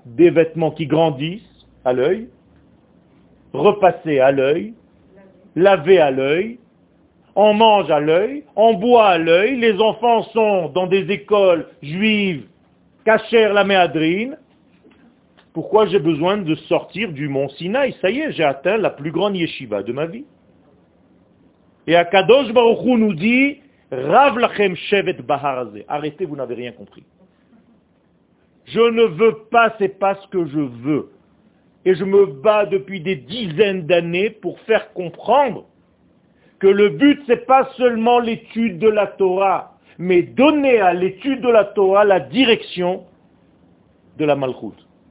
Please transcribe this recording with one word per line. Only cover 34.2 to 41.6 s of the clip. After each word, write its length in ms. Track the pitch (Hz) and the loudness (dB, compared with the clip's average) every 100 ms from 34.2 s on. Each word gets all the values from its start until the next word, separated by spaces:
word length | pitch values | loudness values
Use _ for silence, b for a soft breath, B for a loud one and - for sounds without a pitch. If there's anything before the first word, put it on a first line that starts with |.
| 214 | -6
pour 280 | - 175 - | -6 -14 -10
faire 300 | - 214 - | -4 -4 -4
comprendre 720 | - 175 - - 262 269 135 - _ _ _ _ _ _ b b b | -14 -14 -10 -2 0 0 -4 -16 _ _ _ _ _ _ b b b
que 80 | 190 | 2
le 220 | 202 208 | 4 2
but, 320 | 151 285 277 - | 4 2 2 0
c'est 180 | 233 - | -2 2
pas 240 | 269 254 - | 2 2 0
seulement 420 | 247 226 233 240 | -2 0 0 2
l'étude 600 | 233 226 - 220 233 170 | 0 -6 -8 -4 -4 0
de 100 | 220 | 0
la 180 | 208 196 | 2 -2
Torah, 720 | - 190 185 196 170 - _ b b | 0 -2 0 0 -2 -6 _ b b
mais 260 | 175 180 | 0 0
donner 580 | 135 117 285 302 277 233 | 0 2 2 2 2 2
à 120 | 185 | 2
l'étude 460 | 175 190 190 277 254 | 0 -2 -4 -6 -4
de 80 | 240 | 2
la 160 | 226 | 2